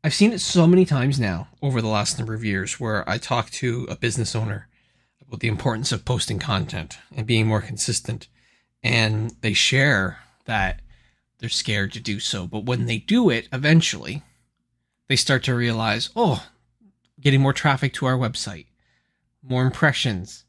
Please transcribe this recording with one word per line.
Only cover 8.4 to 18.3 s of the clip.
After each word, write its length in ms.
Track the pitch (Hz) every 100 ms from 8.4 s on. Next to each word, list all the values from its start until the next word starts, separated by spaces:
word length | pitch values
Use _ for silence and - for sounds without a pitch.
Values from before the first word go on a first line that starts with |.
| _ _ _ _
And 540 | 117 117 110 107 117 -
they 120 | 110
share 680 | 98 - 131 139 110 92 - - _ -
that 360 | 110 95 - - - _ _ _ _
they're 120 | 113
scared 420 | - - 104 98
to 60 | 110
do 200 | 113 101
so. 280 | - 101 87
But 180 | 107 110
when 200 | 123 120
they 120 | 113
do 320 | - 226 220
it, 180 | 117 -
eventually, 720 | 131 151 165 - 85 62 127 - _ _ _ _ _ _ _ _
they 80 | 131
start 280 | - 135
to 100 | -
realize, 560 | 123 120 113 110 107 - 220
"Oh, 320 | 220 117 - _ _ _ _ _ _ _
getting 220 | 143 135
more 120 | 135
traffic 400 | 135 151 135 139 -
to 100 | 131
our 100 | 127
website, 480 | 120